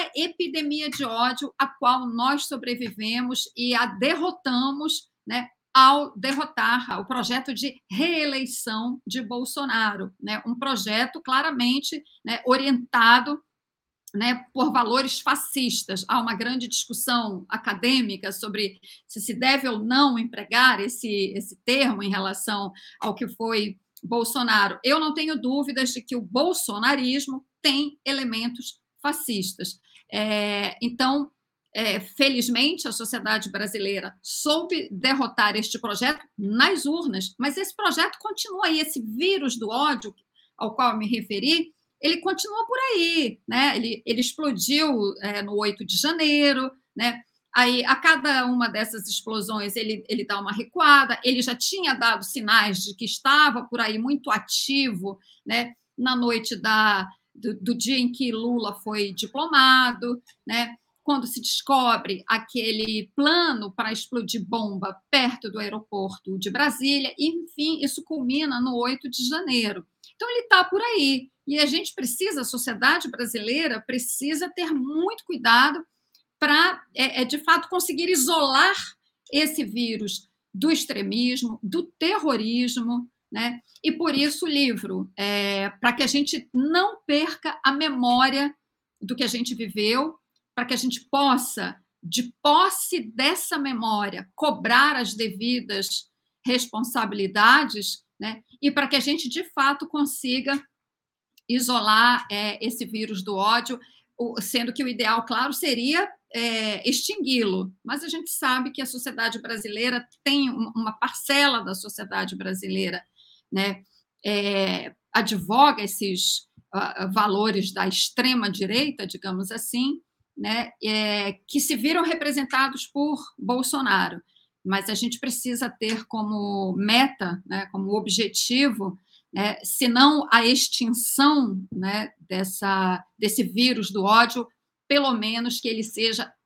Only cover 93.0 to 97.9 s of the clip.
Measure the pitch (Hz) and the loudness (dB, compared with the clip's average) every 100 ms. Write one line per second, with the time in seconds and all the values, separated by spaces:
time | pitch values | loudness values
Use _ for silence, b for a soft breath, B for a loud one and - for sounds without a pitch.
93 | 220 226 277 370 - 320 277 233 226 208 | -4 0 0 0 -2 -4 -2 -2 0 0
94 | 202 185 - - 202 196 220 247 294 269 | -2 -6 -14 0 0 0 4 6 6 4
95 | 208 214 226 190 233 247 196 196 196 - | -2 -4 -4 -4 -2 -2 -2 -4 -4 -6
96 | - _ _ _ 254 254 247 220 247 254 | -8 _ _ _ -2 0 0 -4 -4 -2
97 | 214 208 190 196 220 277 269 214 190 | -2 -2 -2 6 8 8 4 -4 -6